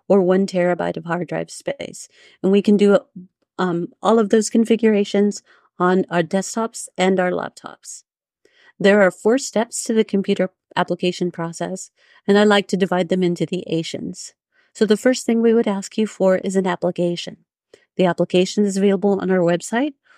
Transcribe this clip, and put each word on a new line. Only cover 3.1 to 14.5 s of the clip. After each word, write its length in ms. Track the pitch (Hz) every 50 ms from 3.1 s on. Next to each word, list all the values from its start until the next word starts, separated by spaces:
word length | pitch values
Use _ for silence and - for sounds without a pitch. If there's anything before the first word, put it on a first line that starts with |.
| - 180 180 - _ _ _ _ _ -
um, 300 | 185 185 170 170 180 - - _ -
all 160 | 196 226 233
of 100 | 220 196
those 220 | 233 220 208 -
configurations 920 | - 233 226 - 233 214 233 220 214 202 202 - - 202 208 208 196 - _ _ _ _ _ _ _ -
on 260 | 175 180 185 190 - -
our 120 | 165 175 165
desktops 640 | 156 - 190 185 - - 233 226 226 - - - - _ -
and 200 | 185 190 190 185
our 120 | 180 180
laptops. 720 | 180 - - - - - - - - - - - - - _ _ _ _ _ _ _ _ _ _ _ _ _ _ _ -
There 220 | 185 196 202 208
are 120 | 196 180 -
four 260 | - - 214 240 277
steps 440 | - - - 208 233 - - - -
to 100 | - 226
the 100 | 220 214
computer 460 | - - 196 185 - 202 - 185 185 _ _ _ _ -
application 560 | 175 175 - 180 - - 180 175 - 185 175
process, 600 | - - 165 170 170 - 170 175 185 - - - _ _ _ _ _ _ _
and 100 | - 202
I 80 | 208 214
like 220 | 214 202 202 190 -
to 80 | -
divide 320 | 180 190 175 185 180 185 165
them 140 | 185 185 185
into 240 | 175 175 - 165
the 180 | - 190 170 - -
Asians. 640 | - 165 165 - - - - 180 185 - - - _ _ _ _